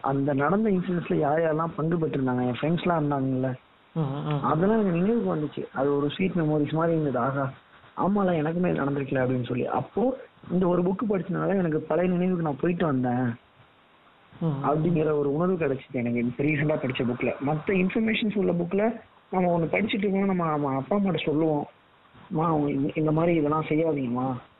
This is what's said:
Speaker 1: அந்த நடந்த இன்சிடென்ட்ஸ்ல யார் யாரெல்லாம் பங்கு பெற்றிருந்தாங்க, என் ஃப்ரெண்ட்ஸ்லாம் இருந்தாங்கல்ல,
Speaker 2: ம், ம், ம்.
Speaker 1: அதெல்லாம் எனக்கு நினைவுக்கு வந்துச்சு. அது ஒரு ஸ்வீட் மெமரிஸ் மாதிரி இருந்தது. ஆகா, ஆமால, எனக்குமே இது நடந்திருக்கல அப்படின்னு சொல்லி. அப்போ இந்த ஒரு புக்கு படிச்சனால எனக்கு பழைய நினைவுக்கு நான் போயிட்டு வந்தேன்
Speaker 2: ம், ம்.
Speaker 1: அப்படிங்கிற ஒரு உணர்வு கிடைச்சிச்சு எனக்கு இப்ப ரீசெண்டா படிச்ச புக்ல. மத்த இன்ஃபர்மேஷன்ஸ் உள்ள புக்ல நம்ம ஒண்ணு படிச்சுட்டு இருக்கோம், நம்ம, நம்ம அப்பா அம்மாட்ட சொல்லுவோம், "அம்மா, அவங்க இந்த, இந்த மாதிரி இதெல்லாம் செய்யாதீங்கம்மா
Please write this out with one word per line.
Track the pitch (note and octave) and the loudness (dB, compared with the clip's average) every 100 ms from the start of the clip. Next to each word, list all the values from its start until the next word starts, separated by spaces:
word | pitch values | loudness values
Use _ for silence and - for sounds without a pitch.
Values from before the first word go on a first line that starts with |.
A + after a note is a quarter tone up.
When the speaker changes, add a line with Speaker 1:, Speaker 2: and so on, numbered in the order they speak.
Speaker 1:
அந்த | - C#3 C#3 | -2 0 0
நடந்த | C3+ C#3+ G3+ A3 | 0 2 2 2
இன்சிடென்ட்ஸ்ல | F#3 F3 F3 D3 | 0 0 -4 -2
யார் | F3 D3 D#3 | 0 2 2
யாரெல்லாம் | E3 D3+ E3 - | 0 0 -2 -2
பங்கு | D#3+ E3+ | -2 0
பெற்றிருந்தாங்க, | D#3 C3+ C3 B2 B2 | -2 0 0 0 -2
என் | A#2+ | -2
ஃப்ரெண்ட்ஸ்லாம் | C#3+ A#2 F#3 E3+ | -2 0 0 0
இருந்தாங்கல்ல, | D3 C#3 C3+ C3 C3 B2+ - _ _ | 0 0 0 0 -2 -4 -12 _ _
Speaker 2:
ம், | E3 | -4
ம், | C#3+ C#3 D3+ | -4 -4 -2
ம். | D3 | -2
Speaker 1:
அதெல்லாம் | D3 D#3 F#3+ A3 | 0 2 2 2
எனக்கு | G3+ E3+ | 2 2
நினைவுக்கு | F#3+ A#3 F#3+ D#3+ | 2 2 0 -2
வந்துச்சு. | D3 - - | -4 -6 -8
அது | - C#3 C#3+ | -2 0 2
ஒரு | C#3+ | 0
ஸ்வீட் | - F#3+ F3+ | 0 -2 0
மெமரிஸ் | D#3 D3+ D3 | 0 2 0
மாதிரி | D#3 E3 E3 | 0 2 2
இருந்தது. | D3 B2 | 0 0
ஆகா, | B2 C3+ C3+ - - - - - | -2 -2 -4 -8 -20 -20 -18 -4
ஆமால, | E3+ G3+ F#3+ | 0 2 2
எனக்குமே | E3+ D3+ E3+ F3+ | 2 0 0 0
இது | D#3+ | 0
நடந்திருக்கல | C#3 C#3+ C3+ C3+ | 0 -2 -2 0
அப்படின்னு | B2+ B2+ A#2+ | 0 0 -2
சொல்லி. | B2 A#2 | -2 -2
அப்போ | - C3 - A#3+ B3+ - - - | -2 -2 0 0 -2 -10 -20 -2
இந்த | F3 F#3 | 0 2
ஒரு | F3+ | 2
புக்கு | F3 F#3+ A3 | 2 0 0
படிச்சனால | G3+ E3+ E3 D#3+ | -2 -2 -2 0
எனக்கு | G3 F3 D#3 | 0 0 -2
பழைய | D#3 D#3 F#3 | 0 0 2
நினைவுக்கு | F3 F3+ F3+ | 2 0 0
நான் | D#3+ C3+ | -2 0
போயிட்டு | E3+ F3 F3 | -2 0 0
வந்தேன் | C3 B2+ B2 B2 A#2 - _ - _ _ _ - - - - | 2 0 0 -2 -4 -12 _ -20 _ _ _ -20 -20 -20 -4
Speaker 2:
ம், | E3 | -2
ம். | C#3 C3+ | 0 0
Speaker 1:
அப்படிங்கிற | D#3 D#3+ E3 D#3 D3+ | 2 2 2 2 0
ஒரு | C#3+ | 0
உணர்வு | C#3+ F3+ | 0 0
கிடைச்சிச்சு | F#3 D3+ C3+ - | 0 0 -2 -4
எனக்கு | B2+ A#2+ A#2+ | -4 -2 0
இப்ப | A#2+ A#2+ | -2 -2
ரீசெண்டா | C#3+ D3+ D3+ D3+ | -2 0 0 0
படிச்ச | B2+ C3 | -2 -2
புக்ல. | A#2+ B2 B2 - C3 | -2 -2 -4 -2 -4
மத்த | D#3 D3+ | -2 0
இன்ஃபர்மேஷன்ஸ் | G3 F#3 A#3+ A3 A3 G#3+ G3 | 2 2 0 0 0 0 0
உள்ள | F#3 | 0
புக்ல | F3 F3 G3 A3 A#3 - - _ | 0 0 0 0 -2 -14 -20 _
நம்ம | F#3+ F3+ E3+ | 0 2 2
ஒண்ணு | |
படிச்சுட்டு | D#3+ F#3 G#3 | 2 0 0
இருக்கோம், | A3 G3+ G3 | 0 0 2
நம்ம, | G3 F#3 E3 | 2 2 0
நம்ம | D3+ C#3+ C3+ | 0 0 -2
அப்பா | C3+ G3+ | 0 0
அம்மாட்ட | G3 D#3+ | 2 0
சொல்லுவோம், | - D3 D#3+ D3 - - _ _ _ - - | 0 2 2 0 -4 -12 _ _ _ -20 -6
"அம்மா, | D#3 E3 | -2 0
அவங்க | D#3 C#3+ | 2 0
இந்த, | C#3 C#3+ | 0 -2
இந்த | - D#3 | 0 2
மாதிரி | D#3 E3+ E3+ | 2 4 2
இதெல்லாம் | D3 D#3 | 2 0
செய்யாதீங்கம்மா | D#3 D#3 E3 C#3+ B2+ B2 C3 B2+ - | 0 0 2 0 -2 -2 -4 -6 -10